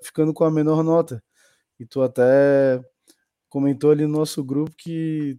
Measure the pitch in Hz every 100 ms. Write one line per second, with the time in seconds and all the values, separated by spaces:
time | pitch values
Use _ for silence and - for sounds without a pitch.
0 | - - 156 151 160 156 151 156 160 165
1 | 165 120 - _ _ _ _ - 117 135
2 | 127 127 123 135 143 139 135 127 127 _
3 | _ _ _ _ _ 143 139 139 147 151
4 | 151 151 156 - 131 135 156 - 170 165
5 | 160 156 143